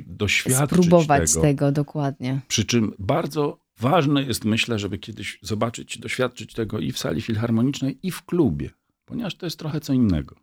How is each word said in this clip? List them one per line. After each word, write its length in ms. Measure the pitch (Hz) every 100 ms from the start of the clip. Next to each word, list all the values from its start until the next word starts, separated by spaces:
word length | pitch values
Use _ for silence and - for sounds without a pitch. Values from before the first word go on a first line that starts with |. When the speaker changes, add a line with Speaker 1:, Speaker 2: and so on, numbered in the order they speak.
| -
Speaker 1:
doświadczyć 680 | 92 98 - - 131 147 170
Speaker 2:
Spróbować 500 | 170 170 151 143 165
Speaker 1:
tego. 100 | 160
Speaker 2:
tego, 300 | 156 143 143
dokładnie. 680 | 143 143 151 139 143 127 135 -
Speaker 1:
Przy 180 | - 101
czym 280 | 120 104 -
bardzo 640 | 95 156 147 151 143 - _ -
ważne 440 | 123 175 143 143
jest, 220 | 139 107 107
myślę, 340 | 110 - 110
żeby 180 | 101 101
kiedyś 420 | - 107 98 -
zobaczyć, 560 | 98 107 117 - - -
doświadczyć 560 | 117 - 127 - 110
tego 260 | - 107 107
i 120 | -
w 60 | -
sali 220 | - 85
filharmonicznej, 760 | - 110 120 113 131 139 135 262
i 80 | 185
w 120 | -
klubie, 460 | - 180 127 71 67 - _ _ -
ponieważ 300 | - 170 -
to 100 | 175
jest 140 | -
trochę 200 | 156 151
co 140 | -
innego. 420 | 131 110 78 65 -